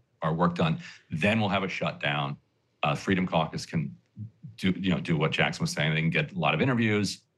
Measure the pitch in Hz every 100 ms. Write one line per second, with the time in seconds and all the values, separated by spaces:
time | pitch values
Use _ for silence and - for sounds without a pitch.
0 | _ - 78 80 87 - 82 - - -
1 | - 78 101 113 104 98 95 - 82 -
2 | 73 73 69 71 _ _ _ - 76 73
3 | - 92 92 85 78 82 - 85 - -
4 | _ - 107 _ 135 - 92 - 95 87
5 | - 80 78 - 73 - 82 - 78 78
6 | 80 82 73 92 73 78 131 120 113 104
7 | 98 - _